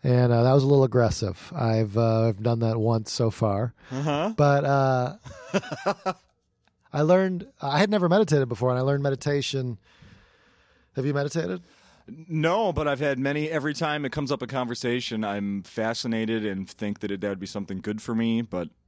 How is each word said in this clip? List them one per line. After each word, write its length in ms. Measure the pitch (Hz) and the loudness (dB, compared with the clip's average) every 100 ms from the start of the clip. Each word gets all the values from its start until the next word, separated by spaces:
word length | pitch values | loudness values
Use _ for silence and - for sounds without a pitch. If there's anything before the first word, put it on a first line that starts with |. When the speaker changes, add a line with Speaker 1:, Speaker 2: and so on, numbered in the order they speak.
Speaker 1:
And, 260 | 135 123 123 | 2 4 4
uh, 100 | 117 | 4
that 100 | 120 | 6
was 100 | 135 | 4
a 40 | 135 | 6
little 180 | 139 | 4
aggressive. 640 | 135 123 113 - 98 85 - - | 4 4 2 2 -4 -6 -10 -4
I've, 400 | 113 110 110 101 | 0 2 2 2
uh, 320 | 117 113 113 | 2 4 2
I've 140 | 101 | 0
done 160 | 110 117 | 0 0
that 180 | 113 113 | 0 0
once 320 | 110 113 110 | 2 0 -2
so 200 | - 113 | -2 -2
far. 420 | - 110 98 117 - - | 2 0 0 -2 -6 -10
Speaker 2:
Uh-huh. 440 | 131 147 147 180 220 | -6 -2 -2 -2 2
Speaker 1:
But, 280 | 143 143 | 4 4
uh, 520 | 143 139 135 127 123 208 - - - | 2 2 4 2 0 -6 -18 -18 -4
Speaker 2:
<laughs> 600 | 196 - - - 202 - 180 _ _ _ _ _ _ _ | -4 -4 -6 -4 -4 -4 -8 _ _ _ _ _ _ _
Speaker 1:
I 80 | 143 | -2
learned, 440 | 156 180 190 180 269 _ | 4 4 4 -2 -8 _
I 160 | 139 147 | -2 2
had 100 | 202 | 4
never 200 | 208 175 | 4 4
meditated 380 | 180 202 147 131 | 4 4 2 2
before, 180 | 117 127 | 0 0
and 80 | 123 | 2
I 40 | |
learned 200 | 131 143 | 0 0
meditation. 760 | 139 135 147 143 135 139 127 113 _ _ - - _ _ _ _ _ _ _ - | 0 -2 -2 -2 -2 -4 -6 -8 _ _ -20 -20 _ _ _ _ _ _ _ -4
Have 100 | 135 | -2
you 80 | |
meditated? 480 | 143 143 165 170 185 - _ _ _ - - 160 | -2 -2 -2 -4 -6 -10 _ _ _ -20 -20 -6
Speaker 2:
No, 440 | 156 156 190 220 | 0 2 2 2
but 140 | 151 151 | 0 -2
I've 100 | 139 | 0
had 180 | 147 135 | 0 0
many. 300 | 135 147 151 | 0 -2 -2
Every 240 | 156 143 | -2 -2
time 300 | 143 160 147 | -2 -2 -2
it 60 | 139 | -4
comes 180 | 156 139 | -4 -4
up 100 | 139 | -4
in 60 | 120 | -4
conversation, 760 | 135 123 120 127 123 123 113 | -4 -4 -4 -2 -2 -2 -4
I'm 380 | 107 101 101 101 | -2 -2 -2 -4
fascinated 800 | 92 - 110 113 120 113 110 113 | -6 -4 -4 -2 -4 -2 0 -2
and 240 | 107 95 92 | -2 -4 -8
think 300 | - 107 101 | -8 -6 -6
that 100 | 104 | -6
it, 80 | 98 | -4
that 60 | 101 | -4
would 100 | 98 | -6
be 60 | 92 | -8
something 340 | 104 98 95 | -8 -8 -8
good 220 | 98 107 | -6 -8
for 100 | - | -4
me, 280 | 113 113 113 | -2 0 0
but 260 | 117 92 87 _ | -2 -6 -6 _